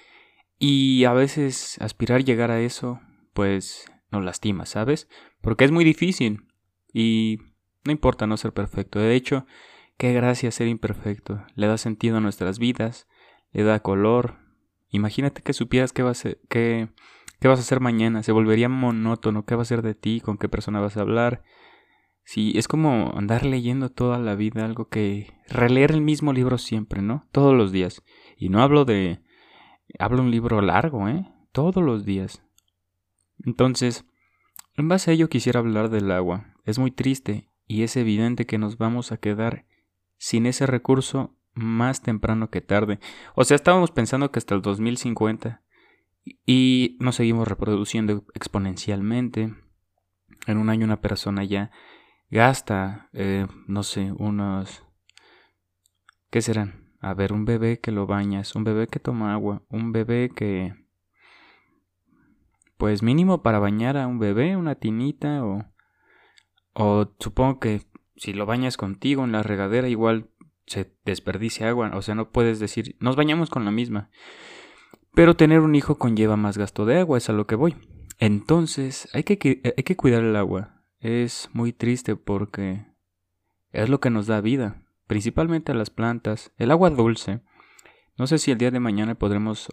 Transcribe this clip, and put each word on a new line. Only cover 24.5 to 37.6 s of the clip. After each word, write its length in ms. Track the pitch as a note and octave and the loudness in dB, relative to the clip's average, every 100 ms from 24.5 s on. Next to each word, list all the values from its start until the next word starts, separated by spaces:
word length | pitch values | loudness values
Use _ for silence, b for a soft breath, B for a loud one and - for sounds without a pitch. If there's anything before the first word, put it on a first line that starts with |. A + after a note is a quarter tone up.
| A2+ A2 | -2 -4
algo 240 | A2+ A2 | -6 -6
que, 460 | A2 G2+ G2+ - - - | -2 -2 -4 -10 -18 -6
releer 440 | A#2+ A#2+ B2+ D3 | 2 4 6 4
el 100 | D#3 | 4
mismo 320 | D3+ D3 D3 | 2 0 0
libro 240 | B2+ B2+ B2 | 0 0 -2
siempre, 460 | - A2 G#2 G2+ | -2 -6 -4 -4
¿no? 240 | G2+ D3 - | -4 -4 -2
Todos 240 | C3+ C#3 B2+ | 4 6 6
los 160 | G2 | 4
días. 300 | F#2 F2+ - b b b - | 2 -2 -4 b b b -8
Y 140 | F#2 | 0
no 140 | G2+ | 4
hablo 220 | C#3 D3 C3 | 6 6 4
de... 360 | G2+ F#2 E2+ b b b b b b - - | 2 0 -4 b b b b b b -20 -6
Hablo 240 | A2 B2 | 0 2
un 80 | B2+ | 2
libro 280 | A#2 A#2 A2 | 0 2 2
largo, 460 | F#2+ F#2 D#3+ B2 G2+ | 2 2 0 -2 -2
¿eh? 240 | E3 F#3+ _ _ | -4 -6 _ _
Todos 320 | - E3 F#3 | -2 0 2
los 200 | D#3 A2 | 2 0
días. 380 | G2+ F#2+ F#2+ - _ _ _ _ _ _ _ _ _ - B2+ | -2 -4 -6 -12 _ _ _ _ _ _ _ _ _ -10 -4
Entonces, 600 | A#2+ B2+ B2 B2 A#2 - b b b b - - - | 2 2 2 -2 -2 -10 b b b b -20 -10 -4
en 120 | D#3 | 0
base 240 | F#3 E3 | 2 4
a 20 | |
ello 160 | E3 D#3+ | 4 2
quisiera 300 | A#2+ B2 A#2+ | 0 0 0
hablar 300 | A#2 G#2+ A2 | 0 0 0
del 200 | A2 G2 | 0 0
agua. 460 | F#2 F2+ F#2 - _ | 0 0 -4 -8 _
Es 160 | - A#2 | -4 -2
muy 100 | C3 | -2
triste 640 | B2+ C3 C3+ - G#2 - _ | 0 -2 -2 -4 -8 -10 _